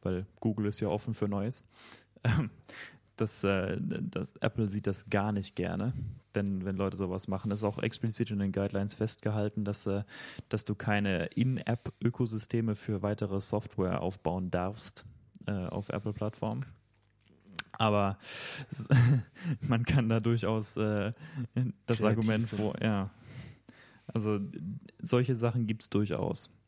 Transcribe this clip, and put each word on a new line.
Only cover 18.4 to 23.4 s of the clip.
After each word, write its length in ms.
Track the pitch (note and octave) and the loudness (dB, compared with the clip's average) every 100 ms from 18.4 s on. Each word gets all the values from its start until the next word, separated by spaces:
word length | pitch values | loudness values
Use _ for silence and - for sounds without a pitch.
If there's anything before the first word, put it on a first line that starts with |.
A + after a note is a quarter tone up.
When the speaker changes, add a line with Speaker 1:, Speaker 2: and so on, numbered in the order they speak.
| - - C#3 | -8 -10 -10
Speaker 1:
es, 160 | - G#2+ | -8 6
<laughs> 720 | C3+ A#2+ C3+ - - F3+ C#3+ | 8 8 6 2 -10 -4 -4
man 220 | - A#2 | 2 2
kann 260 | A#2+ C#3 A2 | 4 4 6
da 100 | A2+ | 4
durchaus, 580 | A2+ A#2 G2 A2 G#2+ - | 4 2 2 0 -2 0
äh, 360 | G#2+ G#2 G2+ A#2+ D#3 D3+ A#2+ - B2+ - - | 2 2 0 -4 -10 -10 -6 -2 -2 -4 0
das 140 | A2+ | 2
Speaker 2:
Kreativ 40 | |
Speaker 1:
Argument 440 | G#2+ G#2+ A2 A2 A2+ | 4 4 4 2 2
Speaker 2:
finden. 140 | G#2 | 0
Speaker 1:
vor, 180 | G#2+ - | 0 2
ja. 260 | A2+ G#2 G2 - - - | 2 2 0 -6 -18 -16